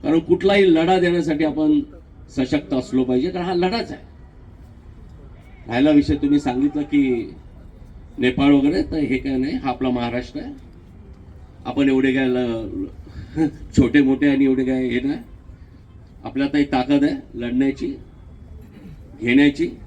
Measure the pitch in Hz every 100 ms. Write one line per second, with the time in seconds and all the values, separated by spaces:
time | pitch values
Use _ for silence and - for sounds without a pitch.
0 | 139 165 160 175 190 202 190 160 165 185
1 | 175 175 160 151 156 151 156 147 143 -
2 | - - - - 127 151 - 131 123 131
3 | 127 127 160 180 175 175 185 226 - -
4 | - - - - - - - - - -
5 | - - - - - - - 120 147 147
6 | 143 147 143 147 143 123 143 147 147 143
7 | 135 120 101 - - - - - - -
8 | - - 123 127 139 143 139 165 156 160
9 | 143 131 139 131 135 - 135 123 131 123
10 | 120 120 - 302 285 285 - - - -
11 | - - - - - - 127 131 139 131
12 | 135 131 131 123 120 113 104 92 98 -
13 | - - - 151 151 - - - 123 143
14 | 135 131 143 135 139 131 127 131 127 120
15 | 135 151 - - - - - - - -
16 | - - - 131 139 147 143 127 127 143
17 | 147 139 - 117 120 123 135 - 139 -
18 | - - - - - - - - - -
19 | - - 117 131 143 143 170 -